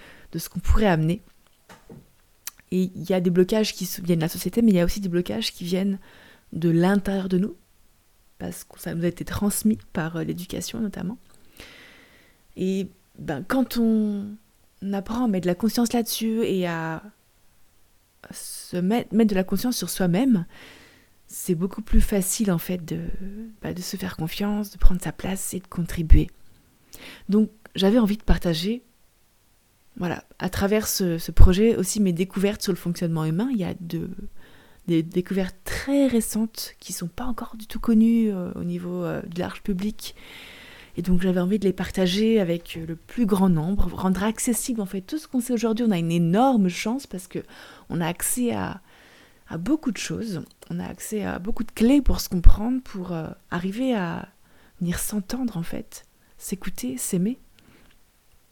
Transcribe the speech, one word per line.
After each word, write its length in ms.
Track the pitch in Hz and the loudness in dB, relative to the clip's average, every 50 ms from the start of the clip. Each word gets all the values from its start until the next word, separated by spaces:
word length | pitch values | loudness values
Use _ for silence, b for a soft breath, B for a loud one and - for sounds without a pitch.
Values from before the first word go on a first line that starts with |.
| B B B B B B | B B B B B B
de 80 | - 165 | -10 -10
ce 100 | - - | -10 -8
qu'on 100 | - 175 | -8 0
pourrait 280 | - - - 214 214 | 2 4 6 6 6
amener. 340 | 202 170 160 156 160 175 - - - _ _ _ _ _ _ _ - - - _ - - - - _ _ _ _ _ _ _ _ - - - _ _ | 6 4 4 2 0 0 -2 -6 -14 _ _ _ _ _ _ _ -20 -20 -20 _ -20 -20 -20 -20 _ _ _ _ _ _ _ _ -18 -18 -18 _ _
Et 200 | 180 185 185 185 - | -2 0 0 -2 -4
il 140 | - 160 170 | -6 -2 0
y 40 | 190 | 0
a 60 | 185 | 2
des 100 | 175 185 | 2 4
blocages 440 | 170 185 185 185 220 220 214 208 - | 4 4 4 4 4 2 2 0 -2
qui 100 | - 185 | -6 -8
s-, 160 | 180 - - | -8 -8 -4
viennent 180 | 180 170 175 165 | -2 0 0 0
de 40 | 160 | 0
la 60 | 175 | -2
société, 320 | - 180 - 180 - 233 | -4 -4 -6 -2 0 4
mais 100 | 233 220 | 4 6
il 40 | 190 | 6
y 40 | 175 | 6
a 60 | 170 | 4
aussi 160 | 175 - 208 | 2 0 -2
des 80 | 196 185 | -4 -2
blocages 420 | 170 175 175 - 208 226 226 - | -2 -2 -2 -2 -4 -6 -6 -6
qui 120 | - - 180 | -8 -10 -6
viennent 340 | 170 185 185 196 202 196 190 B B B B B B B B B _ - | -4 -2 0 0 -2 -2 -4 B B B B B B B B B _ -6
de 160 | 160 165 170 | -2 2 2
l'intérieur 580 | 165 165 175 185 202 202 196 196 196 196 185 | 4 4 4 4 4 2 2 0 -2 -2 -2
de 100 | 190 185 | 0 0
nous, 180 | 175 196 233 - - _ _ _ _ _ _ _ _ _ _ _ _ _ _ _ - | 0 0 -2 -4 -10 _ _ _ _ _ _ _ _ _ _ _ _ _ _ _ -14
parce 240 | 180 175 175 - - | -12 -12 -12 -14 -16
que 160 | - - - | -20 -20 -12
ça 160 | - 175 170 | -10 -8 -4
nous 80 | 165 170 | -2 -2
a 40 | |
été 180 | 175 170 - 147 | -2 -2 -4 -6
transmis 520 | - - - 202 208 196 - - 214 220 - - - | -6 -4 0 0 0 0 2 0 0 0 0 -4 -8
par, 240 | - 190 156 160 170 | -6 -4 -4 -4 -4
euh, 80 | 160 160 | -4 -4
l'éducation 560 | 156 160 175 180 - - - 175 - - 233 | -4 -6 -6 -8 -8 -8 -8 -8 -8 -6 -6
notamment. 380 | 226 202 - - 180 180 240 - _ - - - B B B B B B B B B B B B B B B B B B B B B B _ | -6 -6 -6 -6 -8 -8 -8 -10 _ -20 -20 -20 B B B B B B B B B B B B B B B B B B B B B B _
Et 320 | - 180 185 190 196 190 190 - _ _ _ _ - | -4 -2 -2 -2 -2 -4 -8 -12 _ _ _ _ -12
ben, 240 | 147 165 151 131 190 | -8 -8 -6 -6 -4
quand 300 | - 262 269 247 262 - | -2 0 0 0 0 0
on 580 | 240 233 226 220 220 214 208 208 202 202 208 208 214 _ _ _ _ _ _ _ _ 185 196 202 | 0 2 2 2 2 2 0 -2 -4 -8 -10 -12 -16 _ _ _ _ _ _ _ _ -6 -6 -4
apprend 320 | 196 196 - 226 247 254 | -4 -6 -6 -4 -2 0
à 20 | |
mettre 160 | 233 190 185 170 | 0 0 0 0
de 60 | 180 | 0
la 60 | 175 | 0
conscience 360 | - 226 220 - 240 240 226 | 0 0 0 2 2 0 2
là-dessus 520 | - 240 226 - - - 226 226 220 226 233 | 2 0 0 -2 -4 -4 -2 -2 0 0 0
et 220 | - 190 185 180 | 0 0 0 0
à 360 | 170 165 165 160 160 160 160 - 208 - _ _ _ _ _ _ _ _ _ - _ _ _ _ _ _ _ _ _ _ _ - - | -2 -2 -4 -4 -6 -6 -8 -10 -16 -20 _ _ _ _ _ _ _ _ _ -20 _ _ _ _ _ _ _ _ _ _ _ -20 -18
se 460 | 185 - - - - - - - - | -16 -14 -14 -14 -14 -14 -12 -6 -4
mettre, 360 | 180 175 185 226 247 247 - 175 | -2 0 2 0 0 0 0 2
mettre 180 | 220 233 208 | 4 4 4
de 40 | 202 | 4
la 80 | 185 190 | 2 0
conscience 320 | - 196 196 - 254 247 | 0 0 0 0 0 -2
sur 140 | - 185 170 | -2 -4 -4
soi-même, 560 | - - 190 170 170 190 269 269 233 175 170 B B B B B B B B B B B B B B _ _ | -2 0 2 2 2 4 4 4 4 2 2 B B B B B B B B B B B B B B _ _
c'est 280 | - - - - - 180 | -16 -14 -8 -4 -2 0
beaucoup 260 | 160 180 196 - - | 0 -2 -4 -4 -8
plus 200 | 220 - - 214 | -2 6 6 6
facile 500 | - - 214 196 185 - - - 226 196 | 6 6 4 0 0 0 -2 0 0 0
en 80 | 175 165 | 0 0
fait 260 | - - 180 180 160 | -2 -4 -6 -6 -6
de, 140 | 151 160 165 170 170 - - 190 196 202 214 226 226 220 - - | -6 -6 -6 -4 -4 -4 -4 -6 -8 -8 -10 -12 -14 -14 -10 -10
bah, 100 | 160 165 | -8 -8
de 80 | 180 | -8
se 160 | 180 - - | -8 -8 -8
faire 200 | 190 190 180 - | -6 -8 -8 -6
confiance, 540 | - 156 170 - - 202 208 208 208 208 202 | -6 -6 -4 -4 -2 -2 -2 -2 -2 -4 -6
de 60 | - | 4
prendre 240 | - - - 180 180 | 6 8 8 8 6
sa 100 | - 156 | 0 -6
place 440 | - - - 185 196 196 - - - | -8 -6 -6 -6 -6 -6 -6 -8 -8
et 40 | 185 | -10
de 80 | - | -10
contribuer. 600 | - - 175 170 - - 175 165 156 - 151 156 - - - - - - - _ _ _ _ B B B B B B B B B | -8 -6 -6 -6 -4 -4 -4 4 6 6 6 6 4 -4 -14 -20 -20 -20 -20 _ _ _ _ B B B B B B B B B
Donc 220 | - 190 214 214 208 - - - - - | 0 2 2 2 0 -4 -12 -20 -12 -4
j'avais 240 | 190 190 196 220 | 0 2 4 4
envie 200 | 254 220 190 208 | 4 4 2 0
de 60 | - - | 0 2
partager, 600 | - - 175 - 180 165 156 170 202 233 247 - _ _ _ _ _ _ _ _ _ _ _ _ _ _ _ _ _ _ _ _ _ _ | 2 2 2 2 0 -2 0 -2 -4 -4 -6 -8 _ _ _ _ _ _ _ _ _ _ _ _ _ _ _ _ _ _ _ _ _ _
voilà, 260 | - 170 170 - - - _ - | -6 -4 -4 -4 -6 -8 _ -8
à 120 | - - 185 | -6 -6 -4
travers 380 | - - 208 196 214 214 214 | -2 0 0 2 2 0 0
ce, 300 | - - - 190 175 165 | -2 -2 -2 -2 -2 -2
ce 140 | 165 - - | -2 -6 4
projet 440 | 165 - - 196 180 190 220 233 226 | 10 12 12 12 12 8 4 4 4
aussi 240 | - 190 - - 214 | 2 0 -2 0 2
mes 140 | 208 185 170 | 2 2 2
découvertes 480 | 160 190 190 - 196 190 202 208 208 | 0 -2 -2 0 0 0 0 0 -2
sur 100 | - - | -4 -4
le 60 | 175 | -4
fonctionnement 480 | - - 175 170 - 180 165 165 156 156 | -2 -4 -4 -4 -2 -2 -2 -2 -2 -2
humain. 240 | 156 160 175 226 277 | 0 0 0 0 -2
Il 60 | 262 | -2
y 60 | 208 175 | -2 -4
a 100 | 175 170 180 | -4 -6 -8
de, 320 | 175 165 175 165 170 180 185 - 208 - b b b b b b b b b b - | -8 -8 -8 -6 -6 -8 -10 -10 -12 -12 b b b b b b b b b b -4
des 160 | - 170 160 | 0 0 0
découvertes 560 | 160 165 - 180 180 - 190 190 190 185 - - - | 0 0 -2 -4 -2 -2 -2 -2 -2 -4 -8 -10 -10
très 420 | - - - - 269 277 285 277 | -8 -8 -6 -2 0 2 4 4
récentes 680 | 254 247 226 214 - - 214 220 220 - - - - - _ | 4 4 2 0 0 -2 -2 -2 -2 -4 -10 -12 -12 -14 _
qui 140 | - - 180 | -14 -12 -10
sont 140 | - 180 | -8 -8
pas 180 | 165 - - 247 | -8 -6 -4 -4
encore 300 | 254 226 - 240 - - | -4 -4 -4 -6 -10 -10
du 100 | 220 214 | -12 -12
tout 140 | - - - | -10 -8 -2
connues, 520 | - - 226 220 226 226 233 233 226 214 | 0 2 4 6 6 6 4 4 2 0
euh, 200 | 196 185 175 180 - | -2 -4 -6 -8 -8
au 100 | - 175 | -6 -6
niveau, 400 | 175 175 175 175 175 180 180 175 | -6 -6 -6 -6 -6 -6 -4 -4
euh, 200 | 165 156 - - | -4 -6 -6 -8
de 160 | 180 165 180 | -8 -8 -6
large 240 | 180 185 - - - | -6 -6 -8 -8 -6
public. 500 | - 196 180 196 214 - - - - B B B B B B B B B B B B B B B B B | -6 -4 -4 -4 -6 -6 -8 -10 -14 B B B B B B B B B B B B B B B B B
Et 40 | - | -4
donc 200 | 175 185 180 175 | 2 4 4 4
j'avais 180 | 185 190 180 185 | 4 2 2 2
envie 180 | 175 185 208 | 2 0 0
de 80 | 214 196 | 2 2
les 80 | 190 180 | 0 0
partager 640 | - 180 - - 202 185 175 180 202 220 226 226 214 | 0 -4 -4 0 0 0 2 2 2 2 4 4 4
avec, 380 | 190 165 170 170 - - - | 2 2 -2 -4 -6 -10 -12
euh, 80 | 165 165 | -10 -10
le 100 | 160 165 | -10 -10
plus 300 | - - - - 247 240 | -12 -12 -8 -2 0 2
grand 240 | 190 202 185 190 190 | 2 4 4 6 6
nombre, 420 | 175 156 151 175 202 202 - 180 | 4 4 2 2 2 2 2 2
rendre 320 | - - 185 190 185 185 202 | 0 0 0 0 0 2 0
accessible 580 | 220 214 - - 254 226 - - - 240 220 | -2 -2 -2 -2 -2 -2 -2 -2 -4 -4 -4
en 40 | 196 | -6
fait 160 | 190 202 190 | -6 -6 -8
tout 160 | 190 - 302 | -8 -6 -8
ce 100 | 311 - | -8 -6
qu'on 140 | - - 254 | -4 -4 -4
sait 120 | 233 - 247 | -2 -2 -2
aujourd'hui. 300 | 214 233 226 226 220 247 | 0 0 0 0 0 2
On 40 | 220 | 2
a 60 | 196 | 2
une 140 | 170 170 165 | 2 0 0
énorme 580 | 170 170 170 165 180 208 254 277 262 214 190 180 | 2 2 2 4 4 4 4 4 4 4 2 2
chance 380 | 175 - - 214 240 277 277 | 0 -2 -4 -4 -6 -6 -8
parce 200 | - - 180 - | -10 -12 -12 -12
que 120 | - - 165 - B B B B B B B B - | -10 -10 -10 -10 B B B B B B B B -8
on 100 | - 170 | -4 -4
a 60 | 170 | -2
accès 460 | 160 175 - - - - 254 247 233 220 | -4 -4 -4 -4 -4 -2 -2 -2 -2 -2
à, 280 | 202 185 - - 190 b b b b b b b b b b b b b | -2 -4 -6 -8 -10 b b b b b b b b b b b b b
à 100 | - - | -12 -10
beaucoup 340 | 165 175 220 311 302 - 262 | -6 -2 0 -2 0 0 -4
de 60 | 196 | -6
choses, 460 | - - - 170 180 220 226 185 147 - - _ _ - - | -4 -6 -6 -6 -6 -6 -6 -8 -8 -10 -12 _ _ -12 -8
on 100 | 170 175 | -8 -6
a 60 | 180 | -6
accès 380 | - - - - - 214 214 190 | -8 -10 -12 -10 -8 -6 -4 -4
à 160 | 185 - - | -4 -4 -4
beaucoup 240 | 175 214 220 - 220 | -4 -2 -2 -2 -2
de 80 | - | -4
clés 300 | - - 220 240 285 285 | 0 2 4 6 6 6
pour 180 | 254 - - - | 6 4 2 2
se 100 | - - | 0 -4
comprendre, 520 | 190 175 165 - - 196 208 240 254 262 | -2 4 6 6 6 6 2 -2 -4 -6
pour, 300 | - - - 190 175 180 | -6 -10 -12 -10 -8 -8
euh, 160 | 175 165 160 165 - - _ _ | -8 -8 -8 -10 -12 -16 _ _
arriver 440 | - 175 175 190 196 233 262 262 240 | -8 -6 -6 -6 -4 -4 -2 -2 -2
à 340 | 208 180 170 170 175 - - _ _ b b b b b b b - | -2 -4 -4 -6 -8 -10 -14 _ _ b b b b b b b -6
venir 200 | 180 170 175 - | -4 -4 -4 -4
s'entendre 580 | - - 214 208 190 - 240 254 262 233 - | -6 -6 -6 -6 -6 -6 -6 -4 -4 -4 -4
en 60 | 170 170 | -6 -6
fait, 420 | - - - - - - - - _ b b b b b | -6 -8 -8 -10 -12 -18 -20 -20 _ b b b b b
s'écouter, 600 | - - - 196 190 - - - - - 254 262 | -16 -10 -10 -8 -6 -6 -8 -6 -6 -6 -8 -6
s'aimer. 420 | 247 - - - 175 180 220 262 - - _ b b b b b b b b b _ _ _ _ _ _ _ _ _ _ _ | -6 -4 -2 -2 0 0 -2 -2 -6 -12 _ b b b b b b b b b _ _ _ _ _ _ _ _ _ _ _